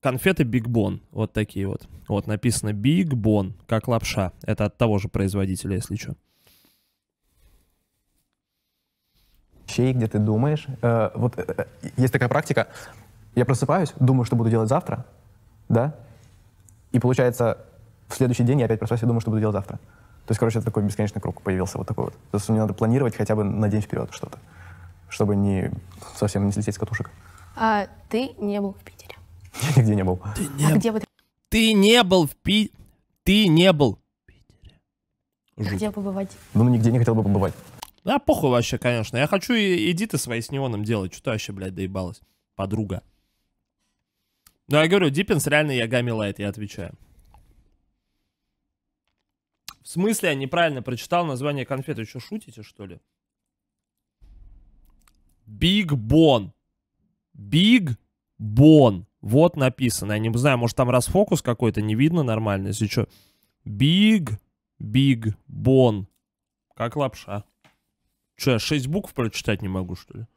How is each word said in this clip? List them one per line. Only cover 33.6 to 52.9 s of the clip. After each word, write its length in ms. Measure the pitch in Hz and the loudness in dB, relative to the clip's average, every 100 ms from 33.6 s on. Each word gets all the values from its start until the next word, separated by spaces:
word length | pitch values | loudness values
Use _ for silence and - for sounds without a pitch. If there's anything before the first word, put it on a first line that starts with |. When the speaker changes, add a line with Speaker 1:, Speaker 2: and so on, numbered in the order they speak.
| 185 | 6
Speaker 1:
был 220 | 160 135 98 | 6 2 0
в 300 | _ _ _ | _ _ _
Питере. 520 | _ _ _ - _ _ _ _ _ _ _ _ - | _ _ _ -20 _ _ _ _ _ _ _ _ -8
Speaker 3:
А 60 | |
Speaker 1:
Жуть. 100 | 196 | -6
Speaker 3:
где 180 | 190 214 | -4 -6
побывать? 400 | 208 196 190 190 - - | -6 -8 -6 -8 -12 -4
Speaker 2:
Ну, 140 | 104 120 | 2 4
нигде 220 | 120 113 | 4 4
не 80 | 123 | 4
хотел 160 | 117 113 | 2 2
бы 80 | |
побывать. 300 | 101 98 95 - - - - _ | 2 0 0 -4 -18 -20 -20 _
Speaker 1:
Да, 140 | - 269 | -2 -2
похуй 300 | - 311 143 | 2 2 4
вообще, 280 | 151 - 123 | 2 0 -2
конечно. 400 | 123 120 110 120 | -2 -2 -4 -2
Я 100 | 147 | 0
хочу 260 | 196 - | -2 0
и 380 | 240 202 180 107 | 0 2 0 0
эдиты 260 | 175 220 139 | -2 -2 -4
свои 240 | - 117 | -4 -6
с 80 | 113 | -6
неоном 320 | 135 135 107 | -6 -4 -4
делать. 280 | 104 113 92 | -2 -2 -2
Че 80 | - | -8
ты 80 | - | -6
вообще, 200 | 110 - | -6 -6
блядь, 220 | 98 95 92 | -10 -10 -8
доебалась, 460 | 95 95 90 110 _ _ _ - | -6 -6 -8 -10 _ _ _ -8
подруга? 480 | 98 107 104 95 _ _ _ _ _ _ _ _ _ _ _ _ _ _ _ _ _ | -6 -4 -4 -8 _ _ _ _ _ _ _ _ _ _ _ _ _ _ _ _ _
Ну, 100 | 147 | 2
я 100 | 160 | 4
говорю, 220 | 196 170 | 4 2
Диппинс 360 | 139 202 180 147 | 0 0 0 2
реально 240 | 147 151 | 0 2
Ягами 380 | 131 113 123 120 | 0 0 -2 -2
Лайт, 280 | 113 104 95 | -2 -4 -4
я 100 | 101 | -6
отвечаю. 440 | 101 104 - 90 - _ _ _ - _ _ _ _ _ _ _ _ _ _ _ _ _ _ _ _ _ _ _ _ _ _ - - | -6 -12 -12 -14 -14 _ _ _ -20 _ _ _ _ _ _ _ _ _ _ _ _ _ _ _ _ _ _ _ _ _ _ -20 -20
В 40 | - | -12
смысле, 420 | 160 196 214 180 | -2 0 0 0
я 60 | 139 | -2
неправильно 460 | 135 170 170 135 | -2 0 0 0
прочитал 440 | 117 123 - 175 170 | -6 -8 -2 -2 -2
название 400 | 127 143 143 123 | -4 -4 -4 -6
конфеты? 400 | 135 135 139 110 | -8 -6 -8 -8
Че, 140 | 131 | -12
шутите, 440 | - 214 - 113 | -12 -14 -14 -20
что 220 | 104 _ | -20 _
ли? 140 | 101 | -18